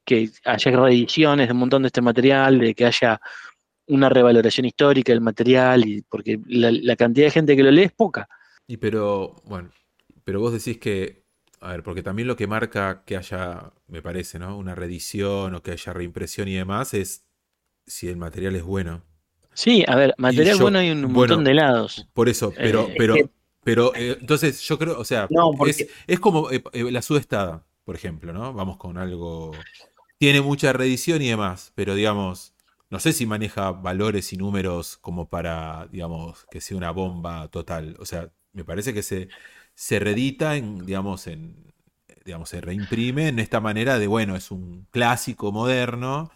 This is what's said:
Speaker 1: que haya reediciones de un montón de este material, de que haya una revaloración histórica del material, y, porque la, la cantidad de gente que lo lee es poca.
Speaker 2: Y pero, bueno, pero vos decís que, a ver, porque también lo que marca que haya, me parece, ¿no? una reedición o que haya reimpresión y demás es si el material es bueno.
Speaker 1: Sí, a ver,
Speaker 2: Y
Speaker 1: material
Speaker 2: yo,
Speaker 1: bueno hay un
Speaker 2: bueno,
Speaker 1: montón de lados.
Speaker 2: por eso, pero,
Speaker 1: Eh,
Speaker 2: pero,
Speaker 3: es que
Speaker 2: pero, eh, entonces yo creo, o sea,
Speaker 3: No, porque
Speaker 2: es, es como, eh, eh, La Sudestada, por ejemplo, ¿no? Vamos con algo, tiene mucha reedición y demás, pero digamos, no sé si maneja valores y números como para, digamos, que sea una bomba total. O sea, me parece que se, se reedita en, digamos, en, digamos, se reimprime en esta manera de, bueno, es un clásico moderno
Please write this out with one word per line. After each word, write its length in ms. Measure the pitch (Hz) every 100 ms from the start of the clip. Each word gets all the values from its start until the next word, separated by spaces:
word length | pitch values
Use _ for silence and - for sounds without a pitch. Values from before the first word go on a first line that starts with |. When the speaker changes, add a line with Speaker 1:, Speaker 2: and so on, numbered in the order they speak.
Speaker 1:
que 260 | - 117 110 -
haya 260 | 123 113 135
reediciones 760 | 123 131 123 117 156 151 143 120
de 40 |
un 80 | 123
montón 220 | 127 135
de 40 | 131
este 120 | 127
material, 560 | 120 117 135 135 135 131
de 160 | 113
que 120 | 110 120
haya 340 | - 120 107 - - - _ _ _ -
una 220 | 139 131
revaloración 560 | 127 123 117 110 135 123
histórica 460 | - 143 135 127
del 100 | 117
material, 640 | 113 107 123 127 127 127 107
y, 160 | 104
porque 360 | - 104 110 110 -
la, 240 | 123 117
la 240 | 117 120 113
cantidad 300 | 120 123 147
de 40 |
gente 260 | 160 147 135
que 60 |
lo 80 | 135
lee 140 | 151
es 80 | 196
poca. 360 | - 202 104 101 - _ _ -
Speaker 2:
Y 100 | 113
pero, 600 | 107 107 104 101 95 - -
bueno, 240 | 95 90 _ _ _ _ _
pero 160 | - 98
vos 120 | 117
decís 240 | 113 120 113
que, 440 | 110 95 95 - _ _ _ _
a 100 | 90
ver, 100 | 85
porque 200 | 95 90
también 260 | 95 101 123
lo 80 | 117
que 100 | 101
marca 560 | 110 113 104 98 92 -
que 100 | 95
haya, 560 | - 92 90 87 - _ _
me 160 | 80
parece, 360 | 85 90 90 85
¿no? 200 | 92 101
una 160 | 92
reedición 800 | 87 87 85 - 104 98 98 95
o 80 | 87
que 80 | -
haya 240 | 85 -
reimpresión 540 | 90 87 90 90 - 95
y 60 |
demás 380 | 95 92 104 139
es 320 | 107 92 - _ _ _ _ _ _ -
si 220 | - 87
el 100 | 87
material 380 | 82 90 95 92
es 60 |
bueno. 420 | 85 95 85 85 - _ _ _ _
Speaker 1:
Sí, 300 | - 233 226 -
a 80 | 127
ver, 180 | 135 -
Speaker 2:
Y 20 |
Speaker 1:
material 360 | 127 127 175 202
Speaker 2:
yo, 40 |
Speaker 1:
bueno 140 | - 190
hay 100 | 175
un 100 | 151 131
Speaker 2:
bueno, 0 | 123 120 160
Speaker 1:
montón 80 |
de 100 | 139
lados. 520 | 147 147 117 107 - -
Speaker 2:
por 160 | - 117
eso, 240 | - 107
pero, 340 | - 113 110 104
Speaker 1:
Eh, 60 | -
Speaker 2:
pero, 160 | 110 117
Speaker 3:
es 60 |
que 80 | 143 _ _ _
Speaker 2:
pero, 300 | 120 113 123
eh, 240 | 117 123 -
entonces 400 | 123 147 151 -
yo 180 | - 151
creo, 200 | 160 123
o 60 |
sea, 220 | - 120 98
Speaker 3:
No, 200 | 160 165 139
porque 140 | 151
Speaker 2:
es, 160 | - - - -
es 140 | 180
como, 300 | 214 156 131
eh, 120 | 131 -
eh, 160 | 120 120
La 100 | 123
Sudestada, 640 | - 147 - 107 92 82 _ _
por 100 | - 85
ejemplo, 380 | 90 80 85
¿no? 180 | 90 131
Vamos 240 | 110 95 92
con 220 | 90 87
algo, 540 | 92 87 85 82 80 78 - - _ _ _ _
tiene 240 | 143 143
mucha 320 | 139 139 143
reedición 480 | 127 131 123 170 160
y 60 | 127
demás, 440 | 110 98 92 -
pero 200 | - 98
digamos, 580 | 101 107 101 95 92 - _ _ _ _
no 100 | 95
sé 120 | 160
si 140 | 156 113
maneja 440 | 107 104 107 95
valores 600 | 92 92 95 107 101 -
y 40 | 92
números 600 | 98 98 92 87 - -
como 300 | - 87 80
para, 600 | 87 85 80 80 78 85
digamos, 560 | 92 85 82 85 - _
que 100 | 95
sea 160 | - 95
una 140 | 85
bomba 580 | 90 92 87 85 82 76
total. 480 | 87 80 82 78 85
O 60 | 95
sea, 240 | 85 85 _ _
me 120 | 98
parece 300 | 82 90 123
que 80 | 104
se, 260 | - 95 92 - - - _
se 240 | - - 107
reedita 580 | 104 107 131 135 156 147
en, 280 | 107 95 90
digamos, 400 | 95 98 92 -
en, 460 | 78 82 82 _ _ _ _ _ _
digamos, 240 | 92 82 82
se 120 | 90
reimprime 680 | 85 98 98 117 123 139 156
en 100 | 117
esta 220 | 107 117
manera 380 | 107 107 127 123
de, 80 | 101
bueno, 300 | 113 101 95
es 140 | -
un 360 | 95 90 90 -
clásico 640 | 120 120 120 - 113 104
moderno 800 | 104 123 127 120 120 131 143 156